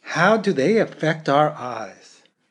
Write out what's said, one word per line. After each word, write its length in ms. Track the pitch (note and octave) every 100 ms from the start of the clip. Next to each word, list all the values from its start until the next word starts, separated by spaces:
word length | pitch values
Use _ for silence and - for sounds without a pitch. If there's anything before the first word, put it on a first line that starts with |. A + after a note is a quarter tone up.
How 340 | - - F3+ A3
do 160 | G3+
they 240 | D#3 C3+ A3
affect 500 | - - D#3 D#3+ D#3
our 220 | C#3 D3+
eyes? 720 | - B2 A2+ G2+ F#2+ - _ _ _ _